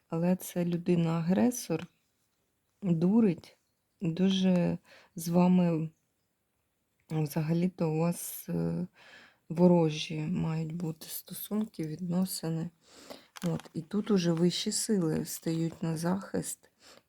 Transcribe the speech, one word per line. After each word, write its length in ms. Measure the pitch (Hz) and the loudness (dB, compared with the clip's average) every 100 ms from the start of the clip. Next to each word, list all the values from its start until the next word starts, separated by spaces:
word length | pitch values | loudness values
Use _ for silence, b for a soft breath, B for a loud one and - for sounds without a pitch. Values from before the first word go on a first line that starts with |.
| - | -8
але 280 | 165 175 185 | 0 2 0
це 280 | - 180 | -2 -4
людина-агресор. 1200 | 175 170 175 175 165 165 165 202 240 247 - 160 - _ _ _ _ _ _ _ _ _ | -2 0 2 2 2 0 2 4 2 0 -4 -4 -6 _ _ _ _ _ _ _ _ _
Дурить, 760 | 190 160 180 226 214 160 - _ _ _ _ - | 0 2 4 4 4 2 -6 _ _ _ _ -8
дуже 760 | 165 165 190 190 185 180 170 175 B B B 170 | -4 0 2 2 4 4 2 -2 B B B -10
з 120 | 170 | 0
вами, 640 | 175 180 180 170 160 160 - _ _ _ _ _ _ _ _ _ _ - | 4 6 6 4 2 -4 -10 _ _ _ _ _ _ _ _ _ _ -6
взагалі-то 800 | 156 151 165 151 170 185 - 160 | -4 -2 -2 0 0 0 0 -2
у 80 | 156 | 0
вас, 480 | 170 175 - - - | 0 -2 -8 -12 -6
е, 380 | 170 170 170 180 B B B B B - | -2 -2 -2 -6 B B B B B -6
ворожі 720 | 165 180 175 160 151 - 156 | 4 6 6 4 0 -6 -6
мають 520 | 156 165 165 160 160 | -4 -2 -2 -4 -6
бути 340 | 170 160 160 - | -6 -8 -8 -12
стосунки, 800 | - - 180 - 208 214 - | -14 -12 -12 -6 -4 -4 -6
відносини. 840 | 156 156 180 175 185 - 160 160 170 - B B B B B - | -8 -6 -4 -2 -2 -4 -4 -4 -6 -10 B B B B B -8
От. 260 | 175 156 - | -6 -6 -8
І 80 | - | -12
тут 280 | - 202 208 | -6 -4 0
уже 220 | 196 170 | 2 2
вищі 400 | 160 175 - 214 | 2 2 0 -4
сили 520 | - - 202 160 160 | -4 0 0 0 -2
стають 580 | 165 - 165 165 165 - | -4 -8 -4 -2 -4 -4
на 140 | 165 160 | -6 -2
захист 760 | 170 196 - 180 - - _ B B B | -2 -2 -4 -6 -6 -10 _ B B B